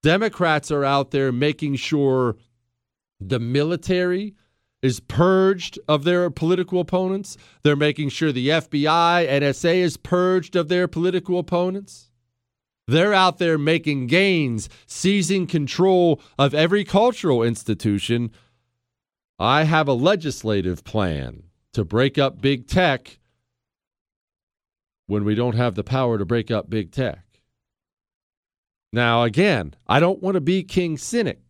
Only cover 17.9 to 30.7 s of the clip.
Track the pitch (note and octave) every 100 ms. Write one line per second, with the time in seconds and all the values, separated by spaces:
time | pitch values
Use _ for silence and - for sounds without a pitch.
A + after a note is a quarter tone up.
17.9 | G2+ - A#2+ A#2 - _ _ _ _ _
18.9 | _ _ _ _ _ G2+ C#3+ D#3 D#3+ D3
19.9 | B2 D3 G3+ D#3 - A2 G#2 F#2 E2+ -
20.9 | A2 F#2 D2+ B1+ C2+ - _ _ - F#2
21.9 | G#2+ C3+ C#3 C#3 - C3+ C3+ - F3+ F3+
22.9 | C3 - - _ _ _ _ _ _ _
23.9 | _ _ _ _ _ _ _ _ _ _
24.9 | _ - G#2 G#2 G#2+ B2 A2+ A#2+ G2 G2
25.9 | C3 B2+ A2+ F#2 A#2 A2 A2 - A2 F2
26.9 | - B2 D#2 _ _ _ _ _ _ _
27.9 | _ _ _ _ _ _ _ _ _ _
28.9 | A2+ A#2+ A#2 A#2+ G#2+ G3+ C3+ D#2 - -
29.9 | B2+ E3+ F#3+ F#3 F#3+ C#3+ F#3+ F#3